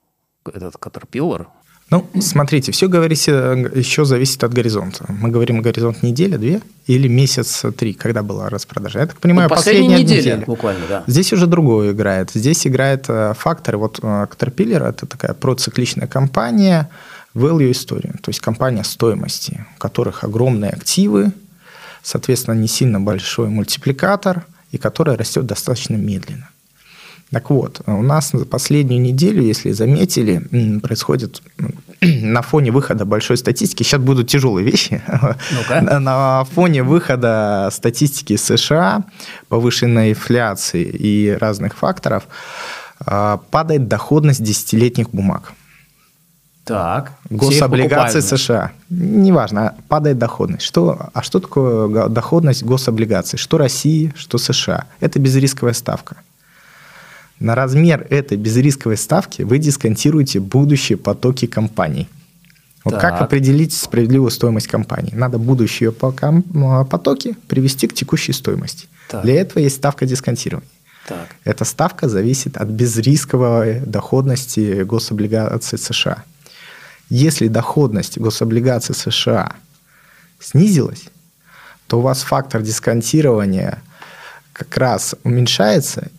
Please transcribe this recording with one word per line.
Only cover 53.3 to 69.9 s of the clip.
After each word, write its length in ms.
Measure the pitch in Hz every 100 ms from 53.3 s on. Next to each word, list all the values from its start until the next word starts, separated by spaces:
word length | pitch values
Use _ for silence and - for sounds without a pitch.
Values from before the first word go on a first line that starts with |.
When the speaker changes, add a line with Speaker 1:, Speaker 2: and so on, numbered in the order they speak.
| -
Speaker 2:
Что 200 | - -
России, 540 | 143 - 147 156 156 -
что 220 | - 120
С 140 | -
Ш 200 | 120 -
А? 120 | - - -
Это 180 | 147 143
безрисковая 540 | 135 135 135 135 120
ставка. 420 | 113 - - - - _ _ _ _ _ - - - - - - _
На 160 | 113
размер 520 | 117 131 135 170 151 -
этой 260 | 139 139 104
безрисковой 580 | 107 117 143 135 117 107
ставки 460 | - 165 - -
вы 160 | 95 135
дисконтируете 840 | 151 135 113 107 147 156 135 101
будущие 560 | 95 131 143 139 - 98
потоки 480 | 104 101 123 131 120
компаний. 640 | - 107 - 85 71 - - _ _ _ _ _ _
Вот 100 | -
как 240 | 107 175 127
Speaker 1:
Так. 40 |
Speaker 2:
определить 500 | - 143 135 143 160
справедливую 560 | - - 113 117 131 123
стоимость 380 | - 120 110 -
компании? 440 | 110 104 131 -
Надо 240 | 110 123 117
будущие 540 | 117 127 107 - 113
по-, 200 | 113 131
ком-, 320 | 131 147 165 180 160
а, 200 | 135 131
потоки 520 | 131 - 269 269 240 226 -
привести 400 | 131 135 - -
к 60 |
текущей 380 | - 135 - -
стоимости. 560 | - - 95 - - - _ -
Speaker 1:
Так. 140 | 107
Speaker 2:
Для 120 | 107 143
этого 200 | 185 170
есть 140 | 143 135
ставка 300 | 143